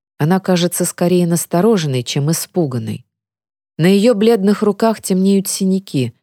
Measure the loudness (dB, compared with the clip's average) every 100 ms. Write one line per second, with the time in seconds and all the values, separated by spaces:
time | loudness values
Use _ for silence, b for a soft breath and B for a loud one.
0 | _ -4 0 0 0 0 0 -2 -4 -2
1 | 0 2 2 -2 -2 0 2 2 0 -4
2 | -4 -2 -2 -2 -4 -4 -2 -4 -6 -10
3 | _ _ _ _ _ _ _ 0 2 4
4 | 4 2 2 2 2 0 0 0 -2 -2
5 | -2 0 2 2 0 -4 -2 -2 -2 -4
6 | -4 -8